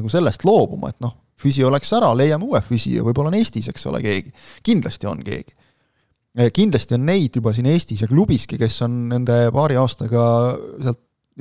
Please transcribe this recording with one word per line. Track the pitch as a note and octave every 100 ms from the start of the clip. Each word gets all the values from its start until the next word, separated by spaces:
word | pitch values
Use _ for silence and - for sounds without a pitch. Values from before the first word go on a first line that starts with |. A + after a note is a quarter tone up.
nagu | A2
sellest | E3 D3 -
loobuma, | F3 G#3+ G#2 - C3
et | -
noh, | A#2+ - _ _
füsio | C#3+ C3 C3
läks | C#3 - A3+
ära, | F#3+ A#2
leiame | D3 D3+
uue | A#3 D#3 -
füsio, | A#2+ C3 A#2 A2
võib-olla | B2 D3+
on | G3
Eestis, | A3+ A#2 A2+
eks | - -
ole, | -
keegi. | G#2+ G2 - - - - -
Kindlasti | G#3+ A#2 - G2+
on | -
keegi. | - - - _ _ _ _ _ _ _ _ A#2+
Äh, | A#2+
kindlasti | - G#3 C#3+ - B2
on | C#3+
neid | G3 D#3 B2
juba | A2 A2
siin | B2+
Eestis | E3+ - G#2+
ja | A2
klubiski, | C#3+ G#3+ C3+ - -
kes | A2+ -
on | A#2+ A#2+ A#2+
nende | B2 B2 A#2+ A#2
paari | B2+ D3+ B2+
aastaga | C3 - A2 A#2+ A#2 A#2 B2 B2 - -
sealt, | B2+ A2+ _ _ _ -